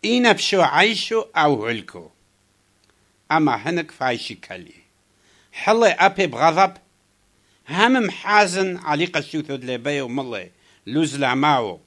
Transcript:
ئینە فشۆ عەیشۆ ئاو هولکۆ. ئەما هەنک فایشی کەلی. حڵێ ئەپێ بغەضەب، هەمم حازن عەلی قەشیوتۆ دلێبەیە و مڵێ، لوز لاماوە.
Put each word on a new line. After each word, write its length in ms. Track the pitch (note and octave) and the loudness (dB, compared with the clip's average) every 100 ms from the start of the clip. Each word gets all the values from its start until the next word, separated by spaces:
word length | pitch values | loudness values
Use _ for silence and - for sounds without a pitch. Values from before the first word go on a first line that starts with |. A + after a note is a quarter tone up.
| G#3+ | 0
ئینە 280 | B3 A#3+ G3+ | 2 4 2
فشۆ 240 | - G3 E3 D3 | 2 2 4 4
عەیشۆ 440 | G3+ G#3+ - A3+ A3 - | 2 2 -4 -4 -4 2
ئاو 160 | D3+ C3 | 2 2
هولکۆ. 420 | A2 A2+ F2+ F2+ D#2+ _ _ _ _ _ _ _ _ _ _ _ _ | -2 -6 -8 -18 -20 _ _ _ _ _ _ _ _ _ _ _ _
ئەما 240 | D#3 D3+ A#2 | 0 2 0
هەنک 260 | A#2 E3+ D#3+ - | -2 -6 -6 -6
فایشی 400 | C3 A#2+ - G2+ - | -4 -4 -8 -14 -16
کەلی. 340 | F#2 F2 - _ _ _ _ _ _ _ - | -16 -16 -20 _ _ _ _ _ _ _ -8
حڵێ 300 | - A3+ A3+ D#3+ | 0 4 2 4
ئەپێ 240 | F#3+ F#3+ F#3 | 2 2 -4
بغەضەب، 400 | A#2 D#3 D#3+ F#3+ F#3 _ _ _ _ _ _ _ _ - F3 | 2 2 4 0 0 _ _ _ _ _ _ _ _ -10 0
هەمم 320 | A3+ C4 G#3+ E3+ | 2 2 -2 -6
حازن 500 | - G#3 G3+ F3+ F#3+ F3 D#3 | 0 2 2 0 -4 -4 -4
عەلی 220 | D3 D#3+ | -2 -2
قەشیوتۆ 420 | D#3 C3+ D#3+ D3+ C#3 | -4 -6 -8 -6 -8
دلێبەیە 420 | B2 B2 A#2 D3 B2+ | -8 -6 -4 -4 -4
و 80 | B2+ | -6
مڵێ، 280 | C3 A2 F2 _ _ _ - | -6 -10 -12 _ _ _ -6
لوز 200 | C3 D#3 C#3 | -2 -2 0
لاماوە. 540 | C3+ B2+ D3 C#3 A2 E2 | 0 2 2 2 0 -8